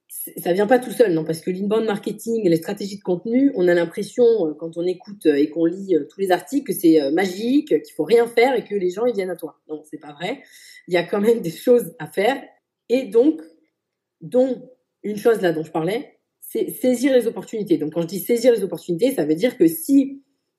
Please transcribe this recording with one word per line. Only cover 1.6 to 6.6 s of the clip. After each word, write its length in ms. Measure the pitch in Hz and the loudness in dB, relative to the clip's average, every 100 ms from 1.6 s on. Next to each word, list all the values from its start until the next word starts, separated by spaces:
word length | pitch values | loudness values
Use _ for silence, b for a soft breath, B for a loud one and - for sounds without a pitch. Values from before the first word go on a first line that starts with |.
| 202 220 220 | -2 -2 -2
marketing 600 | 202 - 208 226 226 196 | -4 -6 -8 -4 0 2
et 40 | |
les 80 | 165 | 2
stratégies 400 | 160 202 202 196 | 0 -8 -8 -10
de 60 | |
contenu, 480 | - 175 226 247 277 269 | -6 -4 0 2 2 2
on 120 | 180 | 2
a 60 | |
l'impression, 500 | 175 170 - 202 - 240 226 160 | 2 0 -6 -8 2 4 4 0
euh, 60 | |
quand 240 | 151 165 165 | -4 -10 -6
on 60 | 175 | -4
écoute, 400 | 175 - - 160 | -6 -10 -4 0
euh, 100 | 143 | 2
et 140 | 151 | 2
qu'on 160 | 170 165 | 0 -2
lit, 300 | 190 196 160 | -2 -2 -2
euh, 100 | 143 | -2
tous 100 | - | -6
les 120 | 190 | 0
articles, 360 | 180 - 277 | -2 0 -6